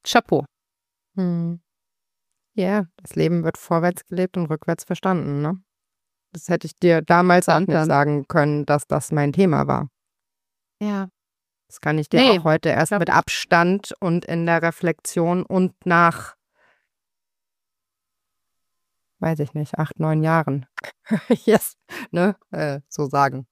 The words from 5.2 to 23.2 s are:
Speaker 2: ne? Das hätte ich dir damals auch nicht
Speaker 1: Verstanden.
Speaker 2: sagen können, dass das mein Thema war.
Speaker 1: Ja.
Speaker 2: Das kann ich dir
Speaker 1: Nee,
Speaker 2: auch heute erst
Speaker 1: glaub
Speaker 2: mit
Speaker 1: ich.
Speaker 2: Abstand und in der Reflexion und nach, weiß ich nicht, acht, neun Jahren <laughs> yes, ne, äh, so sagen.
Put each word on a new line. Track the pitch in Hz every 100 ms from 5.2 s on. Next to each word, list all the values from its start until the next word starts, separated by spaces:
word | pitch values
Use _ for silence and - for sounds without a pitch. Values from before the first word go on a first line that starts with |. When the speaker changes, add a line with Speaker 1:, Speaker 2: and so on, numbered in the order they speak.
| 143 143
Speaker 2:
ne? | 147 185 _ _ _ _ _ _ _
Das | 165 -
hätte | 170 160
ich | -
dir | 175 165
damals | 156 175 180 180 175
auch | 165
nicht | 190
Speaker 1:
Verstanden. | 165 156
Speaker 2:
sagen | 143 147 147 139
können, | 170 147 147 147
dass | 147 -
das | 143 -
mein | 151 147
Thema | 147 190 139 139
war. | 131 147 _ _ _ _ _ _ _ _ _
Speaker 1:
Ja. | 208 202 190 _ _ _ _ _ _
Speaker 2:
Das | -
kann | 151 156
ich | 147
dir | -
Speaker 1:
Nee, | 247 190
Speaker 2:
auch |
heute | 156 160 160
erst | 139 156
Speaker 1:
glaub | 202
Speaker 2:
mit | 170
Speaker 1:
ich. | -
Speaker 2:
Abstand | - - - 170 175 196 - -
und | 185 170 -
in | 165 170
der | 165
Reflexion | 165 - 175 160 - - 170 180
und | - 185 185 _ 180
nach, | 170 170 - - _ _ _ _ _ _ _ _ _ _ _ _ _ _ _ _ _ _ _ _ _ _ _ _ _ _ _ _ _
weiß | 160 156
ich | 147
nicht, | 151 147 -
acht, | 156 -
neun | 156 156
Jahren | 156 165 156 139 127 - - _ -
<laughs> | 208 - 226 -
yes, | 185 - _ _ - 233
ne, | 170 185 190 _
äh, | 165 151 139 _
so | - 143
sagen. | 139